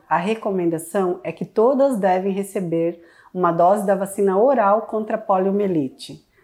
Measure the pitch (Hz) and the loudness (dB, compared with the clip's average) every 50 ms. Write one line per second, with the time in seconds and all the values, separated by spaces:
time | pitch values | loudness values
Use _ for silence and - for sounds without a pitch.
0 | _ - 156 165 175 208 226 220 - 220 196 185 175 170 165 160 160 - - 202 | _ -4 -2 -2 0 -2 -4 -4 -4 -4 -2 -2 -2 -2 -2 -4 -6 -4 -4 -2
1 | 190 180 180 - - 170 165 - 180 - - 220 220 247 285 254 269 277 254 202 | -2 -2 -2 -4 -6 -12 -10 -8 -10 -6 0 2 2 2 4 2 2 2 2 0
2 | 196 190 185 185 190 196 190 196 196 196 - 214 185 165 165 165 165 170 175 - | 0 2 0 2 0 -2 -4 -4 -6 -6 -6 -6 -4 -2 -2 0 -2 -2 -4 -6
3 | - - _ _ _ _ - 180 180 175 165 165 170 180 202 208 196 196 196 190 | -14 -20 _ _ _ _ -6 0 0 0 2 4 4 4 4 4 2 0 0 0
4 | 196 190 - - 202 196 185 196 226 277 277 226 208 196 208 226 220 - 226 214 | -2 -6 -2 0 0 2 2 4 4 4 4 4 4 4 2 2 0 -4 -6 -6
5 | 220 214 226 214 - - 196 185 190 196 196 202 208 190 180 156 135 131 - - | -4 -4 -6 -6 -2 0 0 2 2 0 0 0 0 0 0 0 -2 -4 -6 -12
6 | - - - 151 _ _ _ _ | -18 -18 -18 -20 _ _ _ _